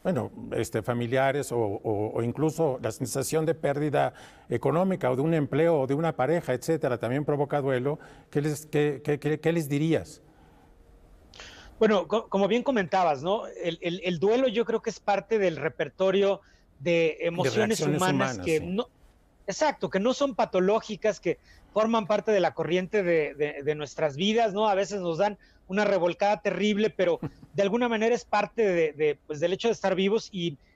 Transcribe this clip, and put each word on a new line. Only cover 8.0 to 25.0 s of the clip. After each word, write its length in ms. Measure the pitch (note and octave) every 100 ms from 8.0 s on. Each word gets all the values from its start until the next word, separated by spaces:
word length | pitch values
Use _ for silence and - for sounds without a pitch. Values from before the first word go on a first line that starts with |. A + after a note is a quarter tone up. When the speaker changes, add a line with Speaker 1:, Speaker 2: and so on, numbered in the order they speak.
| - - -
Speaker 1:
¿qué 120 | D3
les, 240 | D3 D3+ -
qué, 340 | D3 D3 C3+
qué, 140 | - D3
qué, 220 | D3 D3+
qué 120 | D#3+
les 160 | E3+ D3
dirías? 520 | C#3+ D#3+ C#3+ F2 - - - - - - - - - - - - - - - - -
Speaker 2:
Bueno, 280 | A3 G#3 E3+
co-, 220 | G#3+ A3
como 200 | G3 G3
bien 140 | A#3
comentabas, 600 | A#3+ B3+ F3+ F#3+ F3+ C#3+
¿no? 240 | D#3+ G#3+ F#3
El, 320 | - F3 E3
el, 180 | F3 F3+
el 140 | F3+ E3+
duelo 300 | G3 A#3 C4
yo 160 | G#3+
creo 160 | A3+ A3+
que 80 | -
es 100 | -
parte 380 | - G3 F#3+ A3
del 180 | F#3+ D3+
repertorio 840 | D#3 - D3+ - F#3+ F#3+ G3 G3 - _ _ _
de 360 | C#3 E3+ E3 -
Speaker 1:
De 60 | E3+
Speaker 2:
emociones 520 | E3+ - - G#3+ F#3
Speaker 1:
reacciones 160 | D#3 D3
Speaker 2:
humanas 340 | F#3 F#3 -
Speaker 1:
humanas, 100 | A#2 F2+
Speaker 2:
que 120 | D#3
Speaker 1:
sí. 80 | E3+
Speaker 2:
no, 220 | F#3+ B3 _ - _ _ _ -
exacto, 440 | F#3+ D4+ - F3+
que 100 | F#3+
no 140 | G#3+
son 200 | B3+ C#4+
patológicas, 840 | A3 A3+ F#3 F#3 A3 G#3 G#3 G#3+ G3
que 180 | F3 D3+ _ - -
forman 340 | - A3 A3+ F#3
parte 240 | G#3+ -
de 100 | G#3
la 140 | E3
corriente 480 | - D3+ F3+ F3+ G#3+
de, 320 | F3+ E3 D3
de, 280 | C#3+ D3 D3
de 120 | C#3+
nuestras 420 | D3+ D3 - D#3 C#3
vidas, 360 | G3 A3 A3+
¿no? 140 | G3 A3
A 60 |
veces 260 | G3 G3 G3+